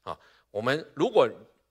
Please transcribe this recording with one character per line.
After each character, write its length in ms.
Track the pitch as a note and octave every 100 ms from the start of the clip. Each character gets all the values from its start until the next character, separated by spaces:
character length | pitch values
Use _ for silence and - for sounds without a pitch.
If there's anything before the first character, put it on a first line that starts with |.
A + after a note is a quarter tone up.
啊。 160 | F#2 D#2+ _ _ _
我 100 | G2+
们 280 | A#2+ D3+ - C#3+
如 140 | A3+
果 200 | G#3 A#2+ - - _ _